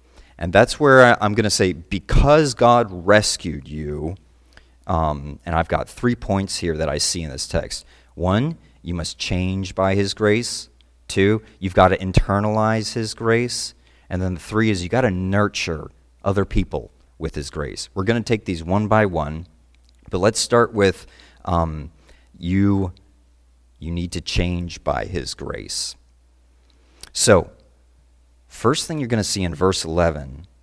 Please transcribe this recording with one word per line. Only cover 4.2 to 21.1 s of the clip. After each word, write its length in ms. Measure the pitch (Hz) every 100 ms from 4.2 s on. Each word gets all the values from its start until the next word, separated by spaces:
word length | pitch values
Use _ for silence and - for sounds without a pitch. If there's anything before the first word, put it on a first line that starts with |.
| _ _ _ - _ _ -
um, 520 | 87 78 73 73 71 -
and 100 | 82
I've 120 | 82
got 200 | 80 -
three 280 | - 123 117
points 420 | - 98 98 -
here 180 | 87 78
that 120 | 78
I 80 | 76
see 240 | - 90
in 80 | 78
this 180 | 67 -
text. 380 | 82 - - - _ _ -
One, 420 | 87 101 147 160 - _
you 140 | 85 87
must 240 | 80 -
change 560 | - 90 92 95 95 -
by 180 | 95
his 220 | 98 98 -
grace. 540 | 107 110 120 - - _ _ _ -
Two, 300 | - 98 107 - -
you've 140 | 95
gotta 240 | 95 92 92
internalize 960 | 95 92 - 101 107 110 110 110 104
his 200 | 120 110
grace. 600 | - 113 117 123 - - - _ _ -
And 120 | 90
then 160 | 92 90
three 320 | - 107 110
is 120 | 95
you 60 | 87
gotta 240 | 120 123
nurture 800 | 92 92 98 104 - - 78 - - _ _
other 220 | - 98 95
people 440 | - 92 - - _ _ -
with 180 | 78 78
his 140 | 71
grace. 400 | - 71 - -
We're 120 | 98 95
gonna 160 | 117
take 240 | 107 110 -
these 180 | 85
one 240 | 82 98 104
by 180 | 110 104
one, 400 | 82 73 80 90 _ _ _ _ _ -
but 100 | 95
let's 200 | 101 -
start 340 | - 120 120
with, 320 | 110 98 - -